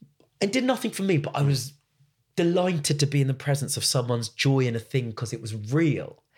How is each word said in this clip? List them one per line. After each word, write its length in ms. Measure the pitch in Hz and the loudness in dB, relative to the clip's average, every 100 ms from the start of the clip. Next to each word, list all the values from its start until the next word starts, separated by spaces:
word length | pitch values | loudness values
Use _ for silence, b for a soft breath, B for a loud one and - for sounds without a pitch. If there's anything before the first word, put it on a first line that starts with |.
| - _ _ - | -20 _ _ -4
It 120 | 202 | -2
did 120 | 254 | 0
nothing 260 | 254 254 220 | 0 0 -2
for 120 | - | -4
me, 120 | 196 160 | 0 0
but 180 | 147 - | 0 0
I 60 | |
was 300 | 143 131 - - _ _ _ _ _ - | 2 0 -4 -14 _ _ _ _ _ 0
delighted 640 | 170 180 180 170 143 143 | 2 2 2 0 0 0
to 60 | 139 | 2
be 140 | 143 | 2
in 60 | 135 | 2
the 80 | |
presence 420 | 131 143 139 135 - | 0 -2 -2 -2 -2
of 80 | |
someone's 440 | - 127 117 120 113 | 0 0 0 -2 -4
joy 320 | - 139 135 | 0 2 4
in 160 | 127 113 | 2 -2
a 20 | |
thing 320 | - 135 117 | -2 -4 -4
'cause 200 | 104 110 | -6 -8
it 80 | 117 | -8
was 140 | 110 | -8
real. 680 | 107 107 143 165 101 78 - _ | -8 -2 2 2 0 -4 -14 _